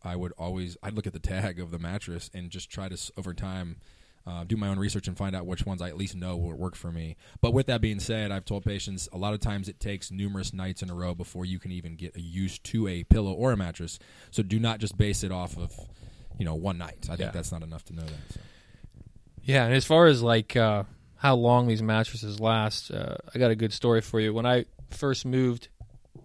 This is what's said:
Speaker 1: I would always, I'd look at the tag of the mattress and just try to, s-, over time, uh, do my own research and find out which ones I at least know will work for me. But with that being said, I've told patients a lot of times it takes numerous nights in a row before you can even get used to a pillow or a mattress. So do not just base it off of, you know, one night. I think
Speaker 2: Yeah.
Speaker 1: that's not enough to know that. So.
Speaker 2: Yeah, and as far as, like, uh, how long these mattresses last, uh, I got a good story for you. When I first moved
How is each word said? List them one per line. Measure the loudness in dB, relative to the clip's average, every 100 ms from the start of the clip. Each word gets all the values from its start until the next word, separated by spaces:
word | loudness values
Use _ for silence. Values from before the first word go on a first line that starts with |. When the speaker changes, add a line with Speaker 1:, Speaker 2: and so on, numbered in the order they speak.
Speaker 1:
I | -8 -6
would | -6 -6
always, | -6 -4 -6 -8
I'd | -8
look | -6 -6
at |
the | -6
tag | -4 -2 -4 -6
of | -8
the | -8
mattress | -6 -6 -8 -10 -10
and | -12 -10
just | -12 -12
try | -10 -8
to, |
s-, | -8 -10 -10
over | -10
time, | -6 -6 -6 -8 -10 -16 -20 _ _ -12
uh, | -10
do | -4 -2
my | 0
own | 0
research | -2 -2 -6
and | -4
find | -4 -4
out | -6
which | -4 -4
ones | -4
I | -6
at | -6
least | -6
know | -6 -6 -4
will | -4
work | -4 -6 -6
for | -8
me. | -6 -8 -10 -16 0
But | 4
with | 4 2
that | 2
being | 2 0
said, | -2 -2 -2
I've | -4
told | -4 -4 -2
patients | -4 -6 -8 -8
a | -4
lot | -2
of | -2
times | -2 -2 -6
it | -6
takes | -6 -6 -8
numerous | -4 -4 -2 -4
nights | -4 -6 -6
in | -6
a |
row | -4 -4 -4
before | -8 -8 -6
you | -6
can | -6
even | -8 -8 -10
get | -10 -10
used | -8 -2 -2 -4 -4
to | -2 0
a | -2 4
pillow | 4 4
or | 2 2
a | 2
mattress. | 0 -4 -10 -10 -18 -20 -8
So | -4
do | 0 2
not | 2 0
just | -4 2
base | 2 2
it | -2
off | -4 -4 -6
of, | -8 -8 -18 -18 -20 -18 -16 -6
you |
know, | -2 -2
one | -2 -4
night. | -8 -10 -8
I | -4
think |
Speaker 2:
Yeah. | -4
Speaker 1:
that's | -4 -6
not | -8
enough | -8 -12 -12
to |
know | -10
that. | -10 -10 -12
So. | -14 -14 -20 -20 -20 -20 -20 -20 -20 -20 -12
Speaker 2:
Yeah, | 2 4 6
and |
as | 4 6
far | 10 10
as, | 10
like, | 6 4 4 4
uh, | 4 4 0 -10 -20 0
how | 4 6
long | 6 6 6
these | 2
mattresses | 4 2 2 -2 -8 -2
last, | 2 2 2 -2 -6
uh, | -6 -6 -8 -8
I | 2
got | 4
a | 4
good | 2
story | 2 4 4
for | 4 0
you. | 2
When | 2 4
I | 4 2 -10 -14
first | -4 0 0 0
moved | 2 2 2 -6 -18 -20 -20 -20 -20